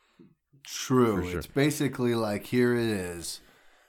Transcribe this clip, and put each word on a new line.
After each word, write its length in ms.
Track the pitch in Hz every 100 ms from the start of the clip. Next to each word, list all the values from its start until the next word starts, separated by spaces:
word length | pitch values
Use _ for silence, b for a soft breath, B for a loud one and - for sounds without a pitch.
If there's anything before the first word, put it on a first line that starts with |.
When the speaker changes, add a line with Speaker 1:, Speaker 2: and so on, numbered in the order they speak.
| b b 170 _ _ _
Speaker 1:
True. 580 | - - - 127 113 95
Speaker 2:
For 60 | 87
sure. 80 | 87
Speaker 1:
It's 80 | -
basically 680 | 139 147 147 139 131 120 117
like, 320 | 107 101 -
"Here 280 | 123 123 120
it 100 | 117
is. 500 | 101 90 87 - - b b b b